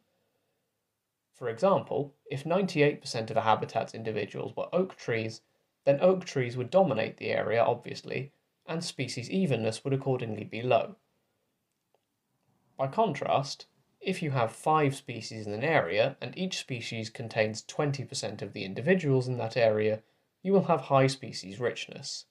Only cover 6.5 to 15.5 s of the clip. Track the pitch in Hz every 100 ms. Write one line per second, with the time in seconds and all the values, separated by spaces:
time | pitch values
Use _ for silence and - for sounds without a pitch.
6.5 | 123 120 185 185 107 - - 110 110 101
7.5 | 113 - 120 - - - - 139 _ _
8.5 | _ - 165 - - 120 - 113 190 180
9.5 | 117 110 110 143 135 135 127 113 107 107
10.5 | 110 123 113 - 95 _ _ _ _ _
11.5 | _ _ _ _ _ _ _ _ _ _
12.5 | _ _ - 135 170 226 143 - 127 139
13.5 | - - _ _ _ - 180 156 127 113
14.5 | - 165 156 147 135 - 117 110 113 104